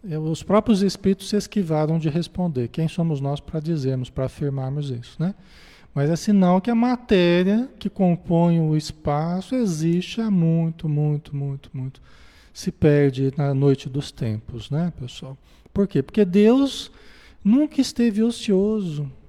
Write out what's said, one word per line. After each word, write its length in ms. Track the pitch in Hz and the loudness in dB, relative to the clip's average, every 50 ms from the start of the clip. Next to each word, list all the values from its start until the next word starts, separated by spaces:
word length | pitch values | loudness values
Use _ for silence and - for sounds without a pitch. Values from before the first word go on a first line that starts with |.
| - 202 | -10 -8
é, 100 | 151 156 | -8 -6
os 240 | 156 156 165 - | -4 -4 -4 -6
próprios 400 | - - 196 214 214 - 226 185 | -2 2 2 2 4 2 2 2
espíritos 460 | 202 190 - - - 190 196 - - - | 2 0 -2 0 0 0 0 0 -2 -4
se 80 | - | -4
esquivaram 640 | 208 190 - - 208 190 160 160 151 156 151 165 165 | -4 -4 -2 -4 -4 -2 0 0 0 0 0 0 0
de 100 | 151 160 | 0 0
responder. 600 | 139 175 165 - - - 180 175 147 127 120 117 | -2 -2 -4 -4 -4 -4 -4 -2 -2 -2 -4 -4
Quem 200 | - - 160 160 | -2 -2 -2 -2
somos 320 | - - 170 165 156 135 | -2 -2 -2 -2 -2 -2
nós 200 | 139 139 143 143 | -2 -4 -4 -6
pra 200 | - - - 160 | -8 -8 -8 -6
dizermos, 500 | 151 160 170 156 131 131 131 127 123 - | -4 -2 -4 -2 -2 -2 -2 -2 -6 -6
pra 160 | - - 131 | -6 -6 -6
afirmarmos 640 | 127 - - 151 143 135 135 131 131 139 151 147 143 | -6 -4 -6 -6 -4 -4 -4 -6 -6 -6 -6 -6 -6
isso, 260 | 127 120 120 - - - | -8 -8 -10 -16 -6 -4
né? 160 | 160 180 202 - - - - - - - - - - - - | -4 -4 -4 -6 -16 -20 -20 -20 -20 -20 -20 -20 -20 -8 -4
Mas 160 | 143 143 147 | -2 0 0
é 60 | 170 | 0
sinal 440 | 156 - - 208 196 190 175 180 185 | -2 0 2 4 4 6 6 4 4
que 100 | 185 240 | 2 2
a 40 | 240 | 0
matéria 920 | 226 240 247 247 240 - - 226 185 175 175 175 175 185 190 202 226 247 277 - - | 2 2 2 0 -2 0 2 2 4 4 4 4 4 2 2 2 0 -2 -4 -10 -8
que 100 | - 202 | -10 -10
compõe 720 | - - 196 180 170 175 - - 175 165 170 170 170 165 | -2 0 2 2 2 0 -2 0 2 2 4 4 4 2
o 160 | 160 156 156 | 2 2 0
espaço 760 | 156 151 - - - - 151 147 147 156 170 175 185 185 - 262 | 0 -2 -4 -14 -8 -4 -2 -2 -2 -2 -2 -4 -6 -6 -4 -2
existe 680 | 254 240 196 170 151 160 170 170 175 180 - - 226 | -2 0 0 -2 0 0 0 0 0 -2 -4 -6 -4
há 100 | 226 220 | -2 0
muito, 580 | 202 180 165 165 165 165 165 165 160 165 - 156 | 2 2 2 2 2 2 0 -2 -4 -4 -4 -2
muito, 480 | 147 147 151 151 147 147 - - 143 | -2 0 0 0 0 -2 -4 -8 -8
muito, 340 | 143 139 139 139 135 - - | -6 -6 -6 -8 -10 -12 -14
muito. 300 | - 135 131 135 - - - - - - - - - - - - - | -10 -10 -10 -10 -10 -14 -20 -20 -20 -20 -20 -20 -20 -20 -20 -20 -18
Se 160 | - - 190 | -8 -8 -8
perde 600 | - _ - 156 147 147 143 139 131 131 135 135 127 | -4 _ 2 4 4 4 4 2 2 0 -2 -2 -2
na 160 | - 143 139 | -2 -2 -2
noite 360 | 139 135 139 143 135 131 - 143 | 0 2 4 2 2 2 -2 -8
dos 240 | 127 147 139 - | -8 -8 -8 -8
tempos, 580 | - - 139 113 107 107 - - - 117 107 - | -10 -8 -6 -6 -6 -6 -8 -12 -14 -14 -8 -6
né, 220 | 139 151 175 175 - - | -4 -4 -4 -4 -6 -8
pessoal? 360 | 135 123 - - - 131 135 - _ _ - - _ - | -14 -14 -14 -16 -16 -16 -16 -18 _ _ -20 -20 _ -8
Por 160 | _ 196 202 185 | _ -2 -2 0
quê? 160 | - 151 131 | 0 -2 -2
Porque 200 | - - 226 208 | 0 2 2 2
Deus 640 | 180 175 202 208 220 240 269 277 269 - - - - - - - - - - - - - _ | 4 4 6 6 6 6 6 4 0 -2 -8 -12 -14 -18 -20 -20 -20 -20 -20 -20 -20 -20 _
nunca 380 | - 196 220 269 302 294 - - | 2 4 4 4 4 2 0 -2
esteve 420 | 262 - - - 240 233 196 208 | -2 -2 0 0 0 0 2 2
ocioso. 880 | 220 233 226 - - - 196 185 196 214 220 220 196 170 151 147 147 135 131 - - | 0 0 0 -4 -2 0 2 2 2 2 0 -2 -4 -4 -4 -6 -8 -8 -10 -18 -20